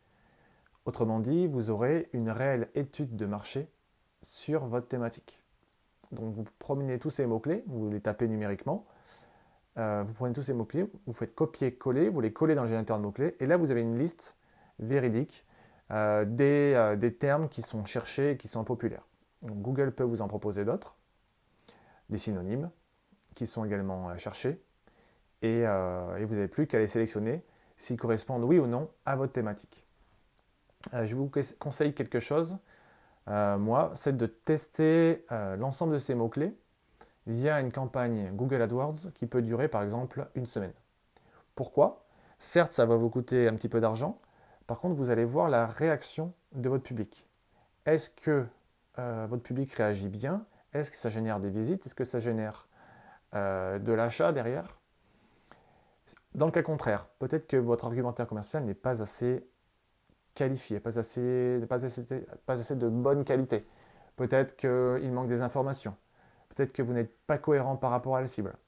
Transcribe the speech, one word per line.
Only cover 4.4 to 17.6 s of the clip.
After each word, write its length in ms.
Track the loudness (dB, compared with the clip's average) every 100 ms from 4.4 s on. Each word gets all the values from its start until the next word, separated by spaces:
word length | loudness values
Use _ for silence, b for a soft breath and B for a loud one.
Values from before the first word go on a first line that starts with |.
| -2 -2 0
votre 220 | -4 -2
thématique. 560 | -4 -4 -6 -20 -20 _ _ _ _ _ _ -16
Donc 200 | -10 -8
vous 120 | -8 -10 -10
promenez 400 | -4 -2 -2 -4
tous 100 | -4
ces 160 | -2 0
mots-clés, 400 | 0 0 -2 -4
vous 220 | -4 -2
les 100 | -2
tapez 300 | -2 0 0
numériquement, 560 | 0 -2 -4 -4 -4 -6 b b b b b b b _ -6
euh, 260 | -2 0 -2
vous 80 |
prenez 200 | -4 -2
tous 100 | -2
ces 100 | -2
mots-clés, 360 | -2 -2 -2 -4 -6 -10
vous 80 |
faites 220 | -6 -6 0
copier-coller, 720 | 0 0 -2 0 0 4 4
vous 140 | 2
les 100 | 0
collez 240 | 2 2 4
dans 60 |
le 80 | 2
générateur 280 | 0 0 -2
de 60 |
mots-clés, 320 | -2 -2 -2 0
et 40 | 2
là 120 | 4
vous 140 | 4
avez 100 | 2
une 160 | 2 0
liste 400 | -2 -4 -20 -20 b b b b
véridique, 680 | -2 0 2 0 -2 -8 _ b b b b
euh, 320 | 0 4 4 2
des, 480 | 4 6 6 6 6
euh, 200 | 6 4
des 180 | 0
termes 360 | 0 0 2 0
qui 120 | -6